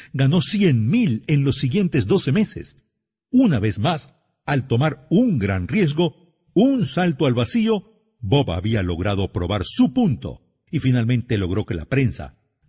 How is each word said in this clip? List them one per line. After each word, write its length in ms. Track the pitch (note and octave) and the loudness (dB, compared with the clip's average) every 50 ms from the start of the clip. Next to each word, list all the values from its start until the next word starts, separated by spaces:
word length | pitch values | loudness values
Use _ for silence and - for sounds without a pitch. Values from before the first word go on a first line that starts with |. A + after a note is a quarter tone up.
| - - | -16 -8
ganó 300 | - B2+ C3+ C3+ E3 F3+ | -2 0 0 2 2 2
cien 460 | - - G#3+ G3+ G#3 E3+ B2+ A2+ G#2+ A#2 | 0 0 0 2 2 4 4 2 2 2
mil 360 | F#3+ B3 A#3 D#3 A2 A2+ - | 2 2 2 0 0 -2 -2
en 160 | - D3+ C#3+ C#3 | 0 0 0 2
los 120 | C#3 C3 | 0 -2
siguientes 500 | - D3+ B2 C3 G#3 G3 E3 - C#3 F#2+ | -2 -2 -2 0 0 0 0 0 0 0
doce 260 | G2 G3 F3+ - C#3 | 2 0 0 0 0
meses. 440 | C3 G#3+ G#3+ - - - - - - _ _ _ _ _ _ _ _ _ _ _ | 0 0 0 -2 -4 -10 -14 -16 -18 _ _ _ _ _ _ _ _ _ _ _
Una 300 | - B3+ C4+ G3+ C#3+ G2 | 2 4 4 4 2 2
vez 180 | G2+ A2 F#2+ G#2 | 0 -2 -2 -2
más, 360 | G#2+ E3+ E3 D3 - - _ _ _ _ _ _ _ | -2 -2 -2 -4 -8 -14 _ _ _ _ _ _ _
al 220 | - D3 C3+ - - | -4 -2 -2 -2 0
tomar 380 | D#3 A#2+ D3+ D#3+ - - - - | 0 2 2 0 -2 -4 -4 0
un 300 | D#3 G#3 B3+ A#3+ E3+ A2+ | 2 2 4 2 2 0
gran 300 | G2 G2 G2 F#2 F2 - | 0 0 -2 -2 -2 -2
riesgo, 680 | - A3 F3+ C#3+ D3 E3 F3 D#3+ - _ _ _ _ _ _ _ | 0 0 0 0 0 0 0 -2 -2 _ _ _ _ _ _ _
un 320 | - F3 A#3 C#4 C#4 B3 E3+ | 2 2 4 4 2 0 -2
salto 400 | - - F3 F3+ F3 C#3+ C3 D#3 | -2 -2 0 0 0 0 0 0
al 100 | C3 A#2+ | 0 2
vacío, 600 | A#2+ A#2 - - A#3 G#3+ A3 A3 G3 - _ _ _ _ _ _ _ | 0 0 0 0 0 0 0 0 -2 -4 _ _ _ _ _ _ _
Bob 300 | - F#2+ A#2+ C#3+ C3 F#2 | -2 0 2 2 2 0
había 320 | E2 F2+ F#2+ A2 A2+ G#2 | -4 -4 -2 0 0 0
logrado 500 | F#2 F2 E2+ E2 F#2 G#2 G2+ G2 G2 - | 0 -2 -2 -2 -2 -2 -2 -2 -2 -2
probar 300 | - F#2 F2 F2 G2+ G#2 G#2+ | -4 -4 -4 -2 -2 -4 -4
su 300 | - - - B3+ A#3+ B3 | -2 0 0 0 0 2
punto, 480 | B3+ A#3+ F3 A#2 - - D#2+ C2 - _ _ _ _ _ _ | 0 0 0 0 -2 -6 -10 -14 -14 _ _ _ _ _ _
y 100 | F3 C#3+ | -6 -2
finalmente 580 | C3 C3 B2+ B2 A2+ A#2 B2+ A#2 - - A#2 G2+ | 0 2 2 2 2 0 0 -2 -2 -2 -2 -2
logró 260 | F#2+ E2 F#2+ G#2 G2 | -2 -2 -2 -2 -4
que 100 | - F#2 | -4 -6
la 120 | E2 D#2 | -8 -6
prensa 500 | - - C#3 C3+ G#2 - - D2 C#2 - _ _ _ _ _ _ | -4 -2 0 0 0 -2 -6 -12 -16 -18 _ _ _ _ _ _